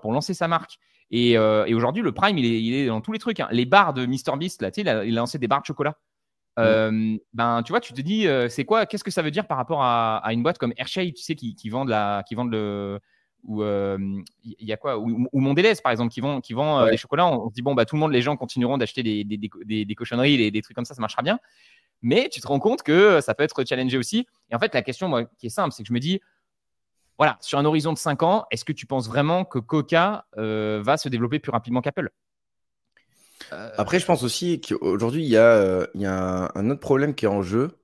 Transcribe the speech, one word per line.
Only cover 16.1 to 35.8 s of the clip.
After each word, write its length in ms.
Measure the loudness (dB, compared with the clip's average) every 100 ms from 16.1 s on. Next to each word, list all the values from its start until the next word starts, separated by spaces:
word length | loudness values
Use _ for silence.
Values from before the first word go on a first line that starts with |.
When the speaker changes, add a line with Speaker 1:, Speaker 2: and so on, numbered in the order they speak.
Speaker 1:
qui 100 | -4
vend, 200 | -4 -6
qui 120 | -6
vend, 260 | -4 0 4
euh, 60 | 4
Speaker 2:
Ouais. 60 |
Speaker 1:
des 60 | 2
chocolats, 300 | 0 0 2
on, 180 | 0 -4
on 40 |
se 40 |
dit, « 80 | -4
Bon, 120 | -2 0
bah, 100 | 0
tout 100 | 2
le 40 |
monde, 120 | 2
les 120 | 2
gens 120 | 2 -2
continueront 440 | -4 -2 0 0
d'acheter 240 | -2 -4
des, 200 | -2 -2
des, 140 | -4 -6
des, 140 | -8 -10
des, 220 | -6 -4 -4
des 100 | -6
cochonneries, 420 | -4 0 4 4
des, 120 | 2
des 120 | 0
trucs 120 | -6 -10
comme 100 | -10
ça, 100 | -6
ça 60 |
marchera 200 | -6 -4
bien. » 160 | -2 -4 _ _ _ _ _ _
Mais 280 | 0 2 0
tu 120 | -4
te 60 | -2
rends 120 | 0
compte 240 | 0 0
que, 80 | 2
euh, 300 | 6 6 6
ça 120 | 2
peut 100 | 0
être 200 | -2 -2
challengé 340 | -2 -2 0 -2
aussi. 300 | 0 -2 -4 _ -6
Et 40 | -2
en 40 |
fait, 140 | 0
la 80 | 0
question, 260 | -2 -4 -2
moi, 180 | -2 -2 _
qui 100 | -8
est 20 |
simple, 240 | -2 -4
c'est 100 | -4
que 40 | -4
je 60 |
me 60 | -2
dis, 200 | 0 -2 _ _ _ _ _ _ _ _ _ 0
voilà, 200 | 2 0
sur 160 | -4 0
un 80 | 2
horizon 280 | 2 0
de 40 | -2
cinq 260 | -2 0
ans, 220 | 2 2 0
est-ce 140 | -6 -6
que 80 |
tu 120 | -8 -6
penses 220 | -4 -2
vraiment 380 | 0 2 0 -2
que 140 | -6
Coca, 640 | -2 -2 2 2 2 -2 -10 -6
euh, 440 | -4 -2 -2 -2
va 140 | 0 0
se 120 | 0
développer 300 | -2 -2 -2
plus 120 | -2
rapidement 300 | -4 -2 -2
qu'Apple ? 300 | -2 -6 -8 _ _ _ _ _ _ _ _ _ _ _ _ -20 -16
Euh, 180 | -14 -8 -4
Speaker 2:
Après, 220 | 0 0
je 60 | 2
pense 180 | 0
aussi 380 | 0 -2 -2 -2
qu'aujourd'hui, 640 | -2 -2 0 0 0 -2
il 60 | 4
y 80 | 8
a, 160 | 8
euh, 340 | 8 6 2